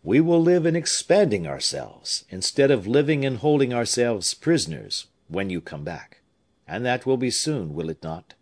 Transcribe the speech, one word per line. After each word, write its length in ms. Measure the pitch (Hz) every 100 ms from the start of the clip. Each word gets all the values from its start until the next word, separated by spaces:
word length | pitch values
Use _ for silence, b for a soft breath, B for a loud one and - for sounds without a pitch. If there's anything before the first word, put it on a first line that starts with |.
We 180 | 80 123
will 180 | 165 170
live 280 | 165 180 165
in 80 | 165
expanding 720 | - - - 190 185 104 80
ourselves, 760 | 69 - 71 57 - - - _
instead 400 | 92 - - 139
of 160 | 131 95
living 400 | 135 143 151 139
and 120 | 123
holding 360 | 151 147 131
ourselves 640 | 120 117 - 120 107 - -
prisoners, 720 | - 165 80 71 50 - - _ _
when 200 | 85 98
you 120 | 87
come 220 | - 76
back. 380 | 76 78 - _ _ _ _ _ -
And 180 | 90 123
that 220 | 123 127
will 100 | 131
be 140 | 127
soon, 420 | - - 147 82
will 160 | 73 82
it 140 | 78
not? 320 | 80 82 _ -